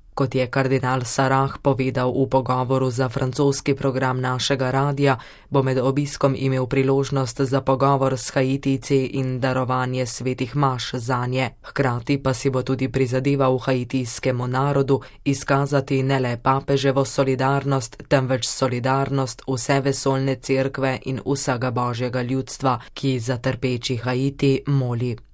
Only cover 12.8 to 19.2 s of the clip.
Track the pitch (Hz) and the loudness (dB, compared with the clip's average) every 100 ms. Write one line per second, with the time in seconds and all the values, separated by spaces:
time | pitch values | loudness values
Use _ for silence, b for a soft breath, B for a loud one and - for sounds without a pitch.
12.8 | 131 135 127 131 139 139 131 131 135 131 | 0 0 0 0 2 2 2 2 0 -2
13.8 | 123 135 120 - 131 123 123 127 139 139 | 0 -4 -2 -2 -2 -2 0 0 2 2
14.8 | 135 131 B B 143 131 - 139 143 143 | 2 0 B B -2 -2 0 0 2 0
15.8 | 135 135 131 135 123 120 131 135 135 139 | 0 0 2 2 0 0 0 0 2 2
16.8 | 135 131 131 - 135 131 135 139 135 135 | 2 2 0 2 0 2 2 2 0 0
17.8 | - - - 139 127 131 - - 131 123 | -2 -8 0 2 2 0 -2 0 0 0
18.8 | 127 135 135 139 | 0 0 0 0